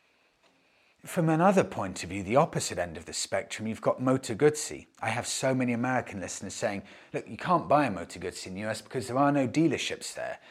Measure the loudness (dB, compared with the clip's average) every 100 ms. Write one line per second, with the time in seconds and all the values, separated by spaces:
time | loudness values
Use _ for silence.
0 | _ _ _ _ _ _ _ _ _ _
1 | -6 0 4 6 6 6 4 0 -6 -6
2 | -6 -4 2 4 4 2 -4 -4 -4 -6
3 | -10 -8 -4 -4 -4 -6 -6 -2 0 0
4 | 2 2 0 4 4 4 -4 -10 -14 -8
5 | -4 -4 -4 0 0 2 0 0 0 0
6 | -2 -6 -8 -8 -10 -4 -4 -4 -10 -18
7 | -10 -10 -10 -8 0 0 4 4 4 0
8 | -8 -8 -8 -8 -10 -8 -6 -6 -6 -6
9 | -2 2 4 4 2 4 4 2 -2 -6
10 | -8 -8 -6 -8 -12